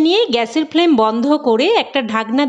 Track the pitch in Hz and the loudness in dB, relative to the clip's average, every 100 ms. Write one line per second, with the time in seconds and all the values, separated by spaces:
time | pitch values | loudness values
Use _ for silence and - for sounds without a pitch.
0 | 311 403 427 240 226 311 311 320 349 254 | 2 2 0 -2 -2 -4 -2 0 2 2
1 | 220 233 277 294 294 226 330 440 - 277 | 2 0 0 0 0 0 2 0 -2 -4
2 | 220 220 220 254 | -4 -4 -2 -2